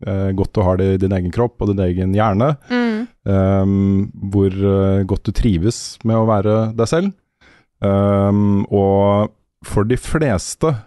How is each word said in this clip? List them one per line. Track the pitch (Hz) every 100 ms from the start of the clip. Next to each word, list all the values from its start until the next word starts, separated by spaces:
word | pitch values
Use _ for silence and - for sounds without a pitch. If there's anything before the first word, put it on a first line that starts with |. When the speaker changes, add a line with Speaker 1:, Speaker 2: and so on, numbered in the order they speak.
Speaker 1:
eh, | 101 98 98
godt | 95 92
du | -
har | 92 92
det | 95
i | 95
din | 95 95
egen | 90
kropp | 107 120 -
og | 104
din | 101
egen | 90 90 95
hjerne, | 98 110 98 127 139 -
Speaker 2:
Mm. | 247 233 214 240 _
Speaker 1:
ehm, | - 95 95 98 95 98 98 98 107 - 98
hvor, | 101 98
eh, | 95 98 98 98 98
godt | 95 98
du | -
trives | - 120 85 101 - - -
med | 113
å | 113 110
være | 104 104 107 110
deg | 113 113
selv. | 165 196 - _ _ _ _ _ -
Ehm, | 101 98 101 98 101 101 101 101 -
og | 101 98 98 101 101 107 _ _ _
for | - 110
de | 104 123
fleste | - 160 147 95 - - 160 117